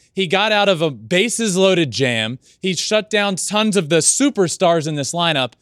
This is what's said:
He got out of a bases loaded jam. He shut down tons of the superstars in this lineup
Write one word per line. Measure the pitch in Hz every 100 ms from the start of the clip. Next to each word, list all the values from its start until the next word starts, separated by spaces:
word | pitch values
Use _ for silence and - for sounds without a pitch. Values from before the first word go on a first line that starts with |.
| _
He | - 190
got | 190 214
out | 214 202
of | 180
a | 165
bases | 123 110 180 226 - 226 180
loaded | 190 180 156
jam. | 104 131 117 110 131 _ _
He | 190 175
shut | - 214 214
down | 208 202 190
tons | - 208 220 202
of | 151
the | 165
superstars | - - 277 220 175 - 180 170 151
in | 151
this | 135
lineup | 170 170 147 123 _